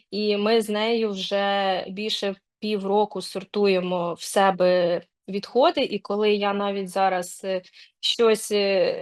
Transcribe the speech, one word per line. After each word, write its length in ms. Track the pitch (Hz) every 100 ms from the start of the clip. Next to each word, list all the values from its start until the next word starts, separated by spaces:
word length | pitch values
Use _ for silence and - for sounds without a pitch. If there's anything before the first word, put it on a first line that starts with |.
| _
і 260 | 196 214 202
ми 240 | 208 233
з 80 | 214
нею 420 | 208 220 233 220
вже 760 | 190 190 202 202 196 190 185 -
більше 460 | 190 214 - 202 190 _ _
півроку 640 | 214 208 196 202 208 190
сортуємо 920 | 180 190 185 208 202 185 180 180 170
в 80 | 160
себе 800 | - 208 196 180 180 180 175 170 - _ -
відходи. 520 | 196 - 240 311 320
І 180 | 247 202
коли 360 | - 202 214
я 180 | 208 202
навіть 360 | 202 202 196 185
зараз, 540 | 196 190 185 180 -
е, 180 | 190 185 180 - - _
щось, 520 | - - 226 214 -
е, 440 | 208 196 190 175 -